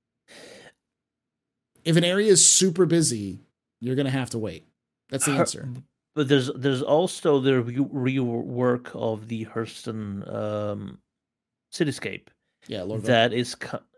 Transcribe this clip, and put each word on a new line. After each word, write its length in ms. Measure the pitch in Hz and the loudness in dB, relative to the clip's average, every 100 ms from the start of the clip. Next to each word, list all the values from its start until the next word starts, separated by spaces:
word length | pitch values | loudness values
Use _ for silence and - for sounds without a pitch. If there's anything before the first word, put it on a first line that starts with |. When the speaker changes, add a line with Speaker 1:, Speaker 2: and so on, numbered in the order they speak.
| _ _ _ - - - - _ _ _ _ _ _ _ _ _ _ _ 160 | _ _ _ -20 -20 -20 -20 _ _ _ _ _ _ _ _ _ _ _ 2
Speaker 1:
If 100 | 165 | 4
an 60 | |
area 280 | 170 190 214 | 4 4 6
is 160 | 185 - | 6 6
super 380 | - 190 170 165 | 6 4 4 4
busy, 540 | 165 139 113 98 95 _ _ _ _ | 4 2 0 -6 -10 _ _ _ _
you're 160 | 120 131 | -4 -2
gonna 140 | 135 | -2
have 180 | 135 123 | -2 -4
to 60 | 117 | -6
wait. 300 | 107 80 - _ _ _ - | -8 -10 -18 _ _ _ -10
That's 160 | 135 147 | -2 0
the 60 | |
Speaker 2:
Her-, 80 | 139 | 0
Speaker 1:
answer. 300 | - - 131 123 - _ _ | 0 -4 -10 -12 -16 _ _
Speaker 2:
but 140 | 151 135 | -2 4
there's, 240 | 143 127 | 4 2
there's 300 | 139 139 131 | -2 -2 0
also 560 | - 151 180 - 165 139 | 2 2 2 0 2 4
the 220 | 131 131 | 4 2
re-, 540 | 120 120 135 143 127 135 | 2 -2 -2 -2 -2 0
rework 720 | 123 117 - 123 123 123 - - | -2 -4 -4 0 0 0 -4 -6
of 320 | 117 107 110 | -4 -4 -6
the 180 | 113 107 | -8 -8
Hurston, 840 | 117 113 - 117 110 104 101 - | -8 -8 -10 -10 -8 -8 -10 -8
um, 680 | 110 107 104 104 104 98 - _ _ _ _ _ _ _ | -6 -4 -4 -4 -6 -10 -16 _ _ _ _ _ _ _
cityscape. 540 | - 151 - 104 95 _ _ _ _ - | -4 -2 -4 -8 -12 _ _ _ _ -12
Speaker 1:
Yeah, 140 | 107 | -8
Lorville. 220 | 90 110 107 | -6 -4 2
Speaker 2:
That 280 | 117 120 | 4 4
is 220 | 120 120 - | 0 -4 -8
co-, 240 | - - - | -10 -12 -12